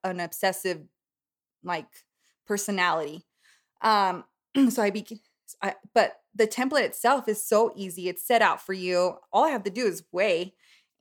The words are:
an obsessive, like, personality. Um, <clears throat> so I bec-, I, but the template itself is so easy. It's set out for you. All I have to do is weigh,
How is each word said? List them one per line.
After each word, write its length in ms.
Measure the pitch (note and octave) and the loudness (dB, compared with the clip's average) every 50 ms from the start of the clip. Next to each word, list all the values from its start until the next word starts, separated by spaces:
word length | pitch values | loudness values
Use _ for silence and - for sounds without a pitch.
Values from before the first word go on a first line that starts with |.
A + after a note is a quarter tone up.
| - | -6
an 160 | F#3+ F#3 F3+ | -6 -6 -6
obsessive, 600 | F3 E3+ - - - F#3+ F#3+ - - F#3+ F3+ D#3+ D3 - _ _ _ _ _ _ _ _ _ _ _ _ _ _ - | -8 -8 -6 -2 -2 -2 -2 -2 -4 -4 -6 -6 -8 -16 _ _ _ _ _ _ _ _ _ _ _ _ _ _ -8
like, 400 | F3 F3 E3 - - _ - _ _ _ _ _ _ _ _ _ | -8 -6 -6 -8 -12 _ -20 _ _ _ _ _ _ _ _ _
personality. 800 | - G#3 G3+ G3+ - G3+ F#3+ F3+ F3+ D#3+ E3 D#3 D3 D3+ E3+ - _ _ _ _ _ _ _ _ _ _ _ | -6 -4 -4 -2 -4 -2 0 2 2 2 0 -2 -6 -10 -14 -18 _ _ _ _ _ _ _ _ _ _ _
Um, 440 | - A3+ A3 G#3 G3 F#3 F3+ F3 - - _ _ _ | 2 2 4 4 4 2 0 -4 -8 -14 _ _ _
<clears throat> 220 | _ - C#4 C#4 A#3+ | _ 2 4 4 4
so 120 | A3 - A3 | 4 2 0
I 80 | G3+ | 0
bec-, 280 | F#3 G#3+ G#3+ - A#3 G#3+ - _ _ _ _ - - - - | 0 -2 -6 -10 -14 -18 -20 _ _ _ _ -20 -12 -6 -6
I, 120 | G3 - - - - _ | -6 -6 -6 -14 0 _
but 260 | A#3 G3+ - - - _ _ _ | 2 2 2 0 -8 _ _ _
the 120 | G3+ A3+ | 0 0
template 360 | G#3+ - - B3+ C4+ D4+ D4 A#3 | 0 0 -2 -2 0 2 0 0
itself 440 | - - - - A#3 C4+ C#4 - - | 0 -2 0 2 2 2 2 0 -2
is 140 | G#3+ G#3 - | -4 -4 -2
so 300 | - A3+ G#3 A3+ A3 - | 2 4 4 4 2 0
easy. 340 | - G3 F#3+ E3+ F3+ F3+ F3+ | -6 -10 -10 -10 -8 -6 -6
It's 160 | F3 - - | -6 -6 -2
set 160 | - B3 A#3 A3 | 0 2 4 4
out 220 | F#3 D#3+ - - | 4 2 0 -4
for 80 | - F#3+ | -8 -8
you. 420 | F#3+ F3+ F3+ F3+ F3 F3+ F3+ E3 - - _ - | -6 -4 0 0 2 2 0 -2 -6 -10 _ 2
All 120 | G3 C#4 | 2 4
I 60 | D#4+ | 4
have 120 | D4 A#3 F#3+ | 2 -2 -4
to 60 | G#3 | -6
do 160 | F#3 A3+ B3+ | -4 -2 -2
is 180 | G#3 F3 - - _ - | -2 -2 -4 -10 _ -2
weigh, 420 | F3 G3 A3 F3+ E3 F3+ F#3+ - _ _ _ _ _ _ _ _ _ | 0 0 2 2 0 -2 -6 -12 _ _ _ _ _ _ _ _ _